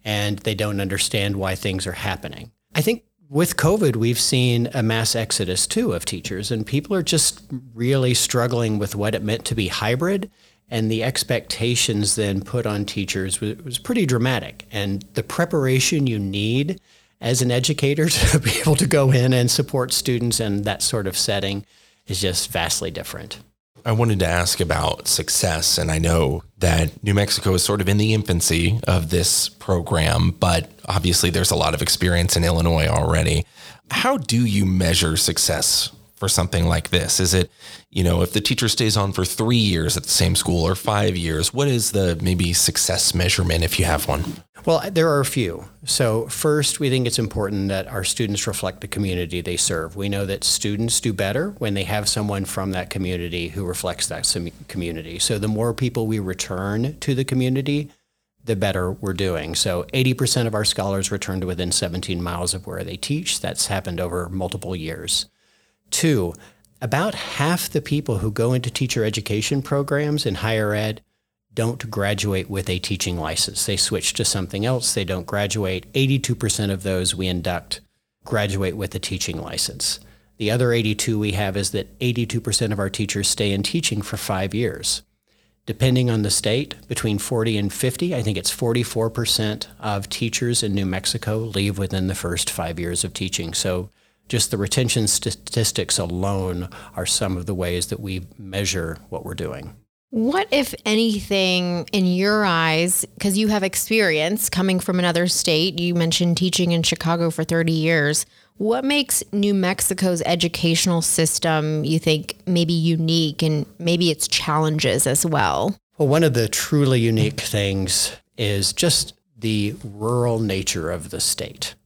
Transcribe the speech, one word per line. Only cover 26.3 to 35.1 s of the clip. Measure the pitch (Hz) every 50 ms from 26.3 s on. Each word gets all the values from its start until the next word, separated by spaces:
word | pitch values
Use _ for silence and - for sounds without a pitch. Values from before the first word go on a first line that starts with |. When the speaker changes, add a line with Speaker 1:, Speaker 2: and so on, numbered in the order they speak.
| 69 85 - - _ -
Speaker 2:
that | - 87 80 82 80 76 - - -
New | 104
Mexico | 101 101 101 98 - - - 101
is | 92 90
sort | - - 104 101
of | 95 92
in | 101 104
the | 104 110 110
infancy | 107 - - 90 85 - - 82 85 85 87 104 113 -
of | - 92 90 82 78
this | 92 87 82 - - - - -
program, | - - - - 95 87 82 - - 82 78 78 78 80 85 87
but | 90 - - 90 85 82 78 - - - -
obviously | - 92 95 82 90 85 - - 87
there's | 80 - - -
a | -
lot | 78 78 78 78
of | 73
experience | 73 - - - 90 90 87 87 85 90 -
in | 85 85
Illinois | 85 85 82 82 85 82 80 76
already. | 78 78 76 78 80 82 80 80 78 78 78 90 _ _ - - - - - _ _
How | - - - 247 277
do | 240 127 - 120 117 123
you | 113 101 101 101
measure | 95 92 92 90 82 85 82 85 82